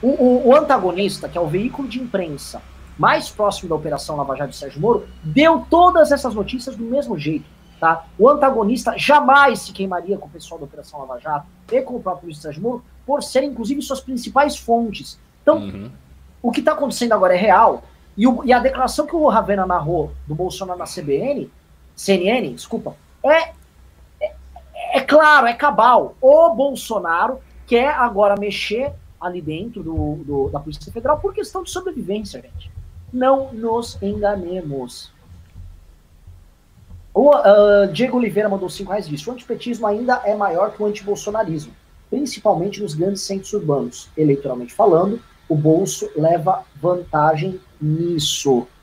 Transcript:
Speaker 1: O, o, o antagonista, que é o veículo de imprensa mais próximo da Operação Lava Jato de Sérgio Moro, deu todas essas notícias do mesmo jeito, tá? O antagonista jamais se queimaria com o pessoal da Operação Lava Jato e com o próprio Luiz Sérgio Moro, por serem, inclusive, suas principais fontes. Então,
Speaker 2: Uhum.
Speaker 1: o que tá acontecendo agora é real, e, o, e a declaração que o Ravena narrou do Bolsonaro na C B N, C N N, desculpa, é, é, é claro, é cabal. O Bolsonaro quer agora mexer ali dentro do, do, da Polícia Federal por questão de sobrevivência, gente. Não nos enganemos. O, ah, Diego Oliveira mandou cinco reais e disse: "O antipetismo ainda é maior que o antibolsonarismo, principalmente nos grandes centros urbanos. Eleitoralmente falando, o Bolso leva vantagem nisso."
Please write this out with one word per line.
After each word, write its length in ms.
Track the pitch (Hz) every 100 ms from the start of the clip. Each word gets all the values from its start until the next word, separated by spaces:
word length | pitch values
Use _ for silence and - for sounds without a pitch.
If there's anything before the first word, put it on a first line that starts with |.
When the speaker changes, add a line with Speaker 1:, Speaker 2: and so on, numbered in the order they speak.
Speaker 1:
O, 60 | 233
o, 380 | 294 254 247 240
o 80 | 277
antagonista, 720 | 302 254 180 175 196 - 147
que 80 | 175
é 40 |
o 60 | 165
veículo 400 | 175 240 - 269
de 120 | 226
imprensa 580 | 254 196 170 139 - - - - - -
mais 320 | 226 311 -
próximo 400 | - 208 196 180
da 60 | 156
Operação 400 | 156 143 - 151
Lava 200 | 135 135
Jato 140 | 139
de 60 | -
Sérgio 260 | 143 139
Moro, 260 | 196 220 - -
deu 420 | 156 156 320 320 -
todas 420 | 330 359 349 302
essas 220 | 277 254 214
notícias 400 | 196 254 254 208
do 80 |
mesmo 340 | 226 262 240 180
jeito, 280 | 147 156 - _ _ -
tá? 260 | 165 165 - -
O 100 | 226
antagonista 680 | 285 269 226 208 247 - 208
jamais 600 | - 294 254 269 277 208
se 100 | -
queimaria 460 | - 190 180 170 196
com 100 | 151
o 20 |
pessoal 300 | 165 - 165
da 60 | 143
Operação 340 | 147 143 147
Lava 200 | 131 123
Jato 260 | 156 147 147 _ -
e 100 | 240
com 140 | 262 247
o 60 |
próprio 240 | 190 175 170
Luiz 100 | 151
Sérgio 220 | 156 143
Moro, 220 | 214 240 - - -
por 180 | 277
serem, 260 | - 254 285
inclusive, 320 | 240 220 277
suas 200 | - 262
principais 560 | - 254 220 262 285 -
fontes. 600 | - 233 233 196 147 - _ _
Então, 160 | - 302
Speaker 2:
Uhum. 300 | 98 98 107 - _ - - _
Speaker 1:
o 100 | 240
que 100 | 254
tá 120 | 311
acontecendo 400 | 302 277 - 240
agora 200 | 208 185
é 40 | 180
real, 460 | 214 190 226 139 - _ _ -
e, 120 | 240
o, 160 | 240
e 80 | 262
a 60 | 247
declaração 460 | 254 262 254 - 302
que 80 | 339
o 120 | 302
Ravena 380 | 220 175 196 185
narrou 460 | 180 151 170 147 - -
do 60 | 151
Bolsonaro 420 | 185 - 185 180
na 60 | 160
C 140 | -
B 160 | 147 139
N, 340 | 233 277 151 _ _ _ - -
C 180 | -
N 160 | 190 180
N, 240 | 247 170
desculpa, 420 | 120 - 226 - - _ _
é, 260 | 262 311 320 - _ _ - _ - _
é, 140 | 622 - - - - - -
é 80 | 269
claro, 440 | 262 294 302 294 233
é 60 |
cabal. 640 | 233 294 196 233 233 147 -
O 300 | 262 302 330 226
Bolsonaro 840 | 277 254 - 214 175 170 214 523 - - -
quer 220 | 240 269
agora 460 | 285 240 196 208 202
mexer 520 | 202 196 - 214 277 - - -
ali 180 | 175 180
dentro 420 | 151 156 220 214
do, 320 | 160 160 151 151 139
do, 240 | 143 135
da 100 | 143
Polícia 320 | 151 151 -
Federal 280 | 233 254 302
por 120 | 392
questão 280 | 392 370 381
de 60 | 359
sobrevivência, 720 | 349 381 285 175 208 208 127
gente. 300 | - - - - - - -
Não 400 | 247 254 269 269
nos 440 | 226 226 226 233 -
enganemos. 1080 | 202 208 208 202 175 185 160 139 123 - - _ _ - - - - - - _ _ _ - - - _ _ _ _ - -
O, 180 | 190 277
ah, 540 | 285 208 208 208 202 196
Diego 260 | 151 247 247
Oliveira 320 | 226 185 214
mandou 200 | 196 180
cinco 220 | - 190
reais 160 | 202 190
e 20 |
disse: 200 | 147 -
"O 40 |
antipetismo 540 | 247 - 240 240 214 220
ainda 340 | 208 247 247 202
é 100 | 214
maior 360 | 202 170 208
que 100 | -
o 40 | 208
antibolsonarismo, 840 | 208 202 202 - 214 214 160 151 - _ _ _
principalmente 720 | - 285 - 214 170 185 202
nos 120 | 202
grandes 280 | 151 180 196
centros 300 | - 196 190
urbanos. 560 | 208 160 143 120 - - -
Eleitoralmente 580 | 156 139 135 123 120
falando, 460 | - 135 160 190 233 - _ _
o 60 | 156
Bolso 540 | 151 165 190 - - 156
leva 480 | 160 175 165 190 - 143
vantagem 800 | 160 180 175 151 151 151 185 185 _ _
nisso." 840 | 151 156 170 170 147 - 139 123 113 _